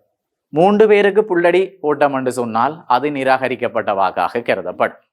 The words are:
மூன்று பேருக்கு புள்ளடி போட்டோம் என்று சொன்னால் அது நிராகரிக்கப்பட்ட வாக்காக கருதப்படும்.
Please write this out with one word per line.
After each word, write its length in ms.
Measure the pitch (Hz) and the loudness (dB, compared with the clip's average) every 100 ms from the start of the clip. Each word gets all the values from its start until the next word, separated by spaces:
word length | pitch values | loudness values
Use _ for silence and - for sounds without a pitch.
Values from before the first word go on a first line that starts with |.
| _ _ _ _ _ | _ _ _ _ _
மூன்று 380 | 147 190 208 220 | 2 4 4 4
பேருக்கு 340 | 202 202 190 | 4 2 0
புள்ளடி 540 | 214 175 175 180 185 - | 0 0 2 2 0 -4
போட்டோம் 320 | 147 143 143 | -4 0 0
என்று 180 | 135 127 | 0 -4
சொன்னால் 520 | 120 120 110 131 160 - | -4 -4 -2 -2 -4 -2
அது 220 | 127 147 | -2 -2
நிராகரிக்கப்பட்ட 840 | 143 135 131 127 120 117 113 104 | -2 0 0 -2 -4 -4 -4 -4
வாக்காக 460 | 98 95 92 87 120 | -2 -2 -2 -4 -4
கருதப்படும். 600 | 117 98 87 90 - - _ | -4 -4 -4 -4 -4 -4 _